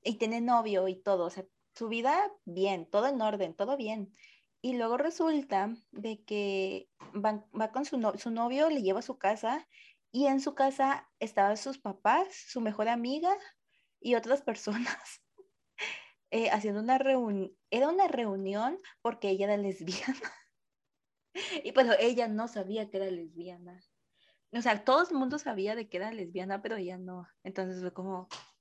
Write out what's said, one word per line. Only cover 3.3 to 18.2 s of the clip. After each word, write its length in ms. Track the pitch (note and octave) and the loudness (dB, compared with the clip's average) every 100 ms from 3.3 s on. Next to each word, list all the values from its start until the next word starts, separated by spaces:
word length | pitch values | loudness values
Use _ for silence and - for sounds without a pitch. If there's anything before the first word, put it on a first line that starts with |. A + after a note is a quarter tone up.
| G#3 E3+ E3 | 0 -4 -2
todo 220 | G#3 C#4 | -2 -2
bien. 360 | G#3+ A3 F#3+ _ - _ _ _ | -4 -6 -8 _ -20 _ _ _
Y 160 | B3+ B3 | -4 -2
luego 200 | A3+ B3 | 0 0
resulta 800 | D#4 E4 D#4+ D4+ C#4 G3 G#3 A#3 _ | 0 0 2 2 0 0 0 -4 _
de 320 | - A3 G#3+ | -10 -8 -8
que 640 | - G#3 G3+ F#3+ F#3+ F#3+ - _ - | -4 -2 0 0 -2 -4 -12 _ -12
va, 320 | G#3 G#3+ G#3 - G#3+ | -2 -2 -2 -8 -4
va 120 | A3 | -2
con 140 | B3+ C#4+ | -2 -4
su 120 | C4 | 0
no-, 200 | A3 F#3+ | 0 0
su 140 | A#3 | -4
novio, 380 | A3+ A#3+ C4 D#4+ | -2 0 2 2
le 120 | C#4+ | 4
lleva 160 | F#3+ G3 | 2 0
a 40 | |
su 140 | - B3+ | -2 -2
casa, 500 | G3 A3 A3+ D4 - - - _ _ | 0 0 -2 -4 -6 -20 -20 _ _
y 160 | A#3+ C#4+ | 2 4
en 120 | C4+ | 4
su 160 | C#4+ C#4 | 0 2
casa 540 | C4+ C4+ C4+ C4+ - - | 2 4 0 0 -6 -8
estaban 380 | A3 G#3 G3 G#3+ | -4 2 2 2
sus 200 | C4+ C4 | -4 -8
papás, 500 | G#3 F#3+ G#3 C#4+ F#4+ - - | -8 -2 2 4 2 -6 -10
su 140 | B3 | -4
mejor 260 | A3 G#3+ A3 | -4 0 0
amiga 480 | A#3+ A#3+ D4 F4 G4 - _ _ _ _ _ | 0 -2 0 0 0 -4 _ _ _ _ _
y 160 | A#3 B3 | 2 2
otras 260 | A3+ F#3 | 4 0
personas, 800 | - - G#3 G#3+ B3 - - - _ _ - _ _ - - - - | 0 -4 -4 -2 -2 -4 -10 -20 _ _ -20 _ _ -10 -8 -8 -16
<laughs> 240 | _ - | _ -4
eh, 180 | A3+ A3+ | 0 2
haciendo 300 | G#3+ G#3+ G#3 | 0 0 -2
una 160 | A3+ C4 | 2 2
reun-, 580 | C4+ C4 A3+ G3+ F#3 - - | 4 2 2 -2 -4 -8 -4
era 180 | A3+ C#4+ | 0 2
una 180 | F#4 F4+ | 4 2
reunión 720 | A#3+ | 2